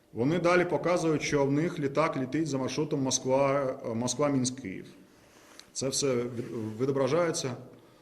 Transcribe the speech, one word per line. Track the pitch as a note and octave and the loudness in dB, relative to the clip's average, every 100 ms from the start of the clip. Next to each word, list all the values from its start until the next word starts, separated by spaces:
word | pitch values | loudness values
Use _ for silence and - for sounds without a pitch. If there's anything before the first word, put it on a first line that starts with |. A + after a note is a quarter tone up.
| _ | _
Вони | A2 C3 F3 | -2 0 2
далі | E3+ F3+ E3+ | 4 4 4
показують, | C#3+ D#3+ F3 D#3+ D3+ | 2 2 2 2 0
що | - D3 C#3 | 2 2 2
в | |
них | C#3+ E3+ E3+ | 2 0 0
літак | C#3 C#3+ D#3+ C#3+ | -2 2 0 0
літить | B2+ D3 D#3+ | -2 -2 -2
за | C3+ | -2
маршрутом | B2+ C#3+ D3+ D3 | -2 -2 -2 -2
Москва, | C3+ B2 C3 C3 C#3 C#3 C3 C3 B2+ | 0 -2 2 2 4 2 0 -4 -4
е, | |
Москва-Мінськ-Київ. | A2+ B2 - D3 C3+ B2 - F#2+ F#2+ - - - - - - - - - | -2 -2 0 2 2 0 -4 -10 -10 -14 -20 -20 -20 -20 -20 -20 -20 -16
Це | - C3 | -6 -4
все | - C#3 B2 | 0 0 0
від-, | B2 A#2 - B2 G#2+ G#2+ | -2 -6 -6 -6 -6 -2
відображається, | C3+ C3+ B2+ D#3+ E3+ D#3 C3 B2 - - - - | 0 2 2 2 0 0 -4 -8 -12 -20 -20 -20